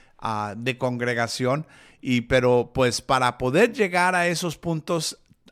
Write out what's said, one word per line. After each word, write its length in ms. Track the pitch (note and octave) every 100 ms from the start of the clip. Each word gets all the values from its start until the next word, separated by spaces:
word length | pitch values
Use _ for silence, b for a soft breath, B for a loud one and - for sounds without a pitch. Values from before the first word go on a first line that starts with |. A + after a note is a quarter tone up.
| b b
ah, 360 | A2+ G#2+ G#2 G#2
de 220 | A#2+ B2
congregación. 880 | B2+ B2 B2 A#2+ A#2 - B2+ C#3+ - B B B
Y, 220 | C3 B2
pero, 500 | A#2 C3 B2 B2 A#2
pues, 260 | C3+ B2 A2+
para 380 | - C3 B2 -
poder 340 | B2+ D3+ A#3+
llegar 440 | A3 F#3+ F3+ F3+ F3+
a 100 | F3
esos 320 | D#3+ F3 -
puntos, 640 | E3+ D#3+ - E3+ - - _ _ _